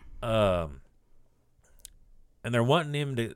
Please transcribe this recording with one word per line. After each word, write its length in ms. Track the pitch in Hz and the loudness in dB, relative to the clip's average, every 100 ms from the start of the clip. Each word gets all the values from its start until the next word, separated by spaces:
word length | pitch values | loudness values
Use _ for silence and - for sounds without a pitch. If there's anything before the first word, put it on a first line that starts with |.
| - - | -16 -8
Um, 580 | 117 110 101 90 80 67 - _ _ - - _ _ _ _ - - - - - - _ | -2 2 4 2 -2 -10 -20 _ _ -20 -20 _ _ _ _ -20 -20 -20 -20 -20 -20 _
and 120 | 113 | -2
they're 80 | 120 | 2
wanting 320 | 120 165 151 | 4 4 2
him 220 | 147 143 120 | -4 -4 -4
to, 180 | 113 | -4